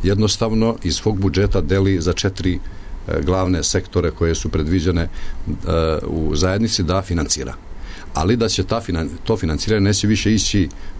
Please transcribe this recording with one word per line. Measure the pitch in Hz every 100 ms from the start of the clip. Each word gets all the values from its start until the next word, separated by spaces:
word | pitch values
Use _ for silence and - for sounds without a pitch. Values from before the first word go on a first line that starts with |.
jednostavno | 90 104 107 - 117 110 113 113
iz | 92 -
svog | - 101
budžeta | 95 80 101 98
deli | 78 98 98 95
za | 82
četiri, | 85 101 95 90 87 - - - - -
e, | 78
glavne | 78 92 92 90
sektore | 73 95 87 92 82
koje | - 85 80
su | -
predviđene, | 82 78 92 85 85
e, | 82 - - - - 78 85 82 80 78 -
u | 80 80 76
zajednici | 92 98 113 -
da | 82 92
financira. | 95 85 71 - 62 62 - - - - -
Ali | - 85 120
da | 113
će | -
ta | 95 113
finan-, | - 85 78 -
to | - -
financiranje | 82 76 101 107
neće | 98 104 104
više | 107 107
ići | 107 - 104 82 - - -